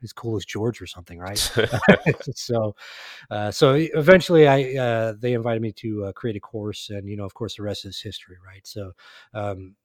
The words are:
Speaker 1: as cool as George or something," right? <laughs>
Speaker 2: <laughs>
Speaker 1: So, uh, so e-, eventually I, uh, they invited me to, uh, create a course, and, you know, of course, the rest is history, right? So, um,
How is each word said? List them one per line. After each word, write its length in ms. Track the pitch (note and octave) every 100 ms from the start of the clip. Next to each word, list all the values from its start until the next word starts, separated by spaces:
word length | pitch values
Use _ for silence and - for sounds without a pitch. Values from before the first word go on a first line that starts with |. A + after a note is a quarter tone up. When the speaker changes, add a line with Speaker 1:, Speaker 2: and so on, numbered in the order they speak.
Speaker 1:
as 80 | A2
cool 240 | - A#2 G#2+
as 80 | -
George 360 | G#2 A2+ -
or 60 | F2
something," 320 | - E2+ E2+
right? 200 | F#2 G#2 - A#2
<laughs> 140 | G#2 A2 - - E3
Speaker 2:
<laughs> 300 | - - -
Speaker 1:
So, 400 | - A#2 G#2+ - - - - - -
uh, 220 | G#2 G#2
so 240 | - C#3 C#3
e-, 160 | D#3+
eventually 540 | E3 D3 F#3 - E3 D3
I, 280 | C#3 C3 C3+
uh, 380 | B2 A2+ A2+ G#2
they 140 | B2
invited 280 | A#2+ A#2 A2+
me 100 | A2+
to, 320 | - A#2 G#2 G2
uh, 60 |
create 220 | - A#2+ G2+
a 40 |
course, 500 | - A2 G#2 G2 -
and, 180 | G2+ G2
you 100 | G#2
know, 80 | G2
of 80 |
course, 220 | - G#2 -
the 80 |
rest 220 | G#2 G2 G2
is 160 | -
history, 360 | G#2 - - F2+
right? 220 | F#2 F#2+ -
So, 280 | G#2 F#2+ - - - _
um, 420 | A2 G#2 F#2+ F#2+ _